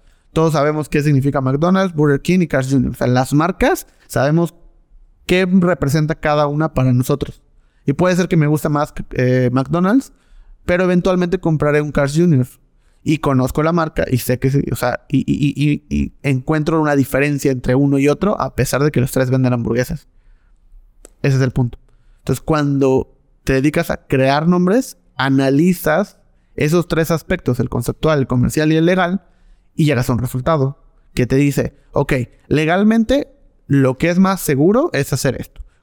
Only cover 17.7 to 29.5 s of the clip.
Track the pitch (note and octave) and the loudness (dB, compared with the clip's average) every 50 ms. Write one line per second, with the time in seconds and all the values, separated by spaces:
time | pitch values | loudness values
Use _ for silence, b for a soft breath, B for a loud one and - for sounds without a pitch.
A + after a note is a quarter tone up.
17.7 | B2+ C3+ C#3+ C#3 C#3 C#3 C3+ C#3+ D3 - F#3+ G3+ - - - C3 - - B2+ - | 0 2 2 2 2 2 2 2 0 0 -2 -2 -2 -2 -6 -4 -4 -2 -2 -2
18.7 | - C3 C#3+ D3+ - E3 C#3+ - - - C3 B2+ C3 C3 B2+ B2 B2 A#2 A#2 A2+ | 0 0 0 0 0 0 -2 0 0 -2 0 0 0 2 2 0 0 0 -2 -2
19.7 | A#2 B2 B2 - E3 D3 - _ _ _ _ - - _ _ _ _ _ _ _ | -2 -2 -2 -4 -6 -10 -12 _ _ _ _ -20 -20 _ _ _ _ _ _ _
20.7 | - - - _ _ - - - _ _ - C#3+ C3+ C3 C3+ B2+ - C3+ B2+ A#2 | -20 -20 -20 _ _ -20 -20 -20 _ _ -2 0 0 0 0 0 0 -2 -4 -4
21.7 | - - _ _ _ _ _ _ _ _ _ - C3+ - - - D#3+ D3+ D3 C#3+ | -6 -12 _ _ _ _ _ _ _ _ _ -4 -4 -4 -2 -2 0 0 0 0
22.7 | C#3 C3+ C#3 C3+ C3 C3 - - _ _ _ _ _ _ _ - C3+ C3+ C3 D#3 | 0 2 2 2 2 0 -2 -6 _ _ _ _ _ _ _ -2 0 0 0 0
23.7 | - E3+ E3 - - - _ - C3+ C3 C3 C3 C#3 D3+ D#3+ F3 F3+ F3+ F3+ F#3 | 0 -2 -2 -4 -6 -8 _ -2 0 0 2 2 0 2 2 2 2 2 2 2
24.7 | G3+ C4 C4 - - _ _ _ _ - C3 C3+ C3+ C3+ C3+ C3+ C#3 C#3 E3+ F#3 | 2 0 0 -4 -8 _ _ _ _ -4 -2 0 2 2 2 2 2 2 2 2
25.7 | F3+ - - E3 D3+ F3+ G3+ - - _ _ _ _ _ _ _ _ - C#3+ D3+ | 0 0 0 0 0 0 -2 -4 -8 _ _ _ _ _ _ _ _ -4 -2 0
26.7 | E3 F3 E3 - E3+ D#3 E3 - E3+ D#3 - - F#3 F3 - C3+ B2 - C3 C3 | 0 0 0 0 -2 -2 0 0 -2 -4 -2 -4 -6 -4 -2 -2 -2 -2 -4 -4
27.7 | - A#2+ A#2+ - - - - D#3 D#3 C#3+ B2+ - C3 B2+ B2 A#2+ - D#3 D3+ D#3 | -4 -4 -4 -6 -6 -2 -2 0 0 0 0 0 0 0 0 0 0 0 0 2
28.7 | D#3 D#3+ E3 F3 F#3 F#3 F3+ F3 F#3 G3 - _ _ _ _ - | 2 2 2 2 2 2 0 -2 -2 -4 -6 _ _ _ _ -20